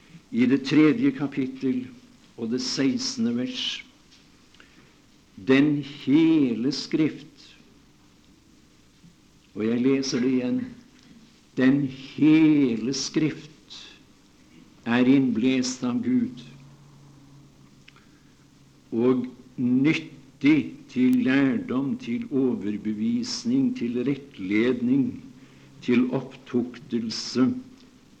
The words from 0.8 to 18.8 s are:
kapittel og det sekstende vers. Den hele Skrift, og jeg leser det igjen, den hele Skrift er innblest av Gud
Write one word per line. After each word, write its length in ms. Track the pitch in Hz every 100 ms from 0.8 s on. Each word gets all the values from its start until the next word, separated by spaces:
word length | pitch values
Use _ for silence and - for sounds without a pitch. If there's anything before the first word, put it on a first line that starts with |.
| 156 120 135
kapittel 720 | 131 139 143 127 - 131 123 - - - - - -
og 160 | 113
det 80 | 123
sekstende 720 | - - 135 117 - - 117 120
vers. 460 | 127 254 - - - _ _ - _ _ _ - - - - _ _ _ _ -
Den 460 | 95 135 151 147
hele 880 | - - 127 151 160 160 131 110 131
Skrift, 800 | - - 156 151 - - - - - _ _ _ _ _ _ _ _ _ _ _ _ _ _ - _ _ _ _ 101
og 100 | 110
jeg 160 | 120
leser 380 | 131 135 131 127
det 80 | 127 127
igjen, 240 | 123 127 - - - - - - - _ _ -
den 240 | 131 143 135
hele 1040 | - - - 151 156 156 147 131 110 117 135
Skrift 840 | - 165 151 - - - - - - - _ _ _ _ _ - - - 117
er 240 | 123 127
innblest 760 | 139 131 107 131 131 123 -
av 160 | 123 120 117
Gud 400 | 123 110 - - - - - - - - - - 139 - - - - - - - _ _ _ _ _ _ _